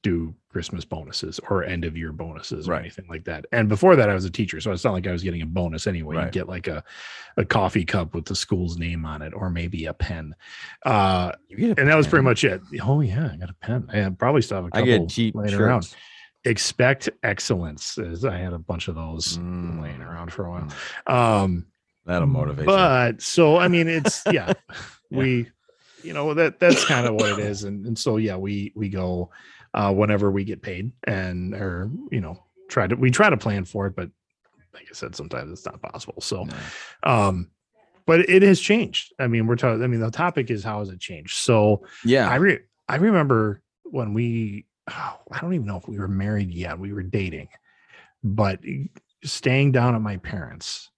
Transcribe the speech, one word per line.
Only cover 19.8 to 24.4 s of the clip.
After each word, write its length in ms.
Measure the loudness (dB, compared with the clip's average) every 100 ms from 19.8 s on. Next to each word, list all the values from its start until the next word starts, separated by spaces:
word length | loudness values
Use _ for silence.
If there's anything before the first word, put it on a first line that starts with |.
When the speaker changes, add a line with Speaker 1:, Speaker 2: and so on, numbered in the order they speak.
Speaker 1:
laying 180 | -8 -12
around 320 | -12 -12 -12
for 140 | -10 -8
a 40 |
while. 180 | -8 -10 -10 -14 -10 0
Speaker 2:
Mm. 40 |
Speaker 1:
Um, 540 | 4 6 4 2 0 -6 _ _ _
Speaker 2:
That'll 240 | -4 0 2
motivate 320 | 2 0 0
you. 60 | 2
Speaker 1:
but 540 | 4 6 6 2 0
so, 360 | -2 6 8 8
I 100 | 4
mean, 220 | 2 2
it's, 340 | 0 -2 -2 0
Speaker 2:
<laughs> 40 |
Speaker 1:
yeah, 160 | 0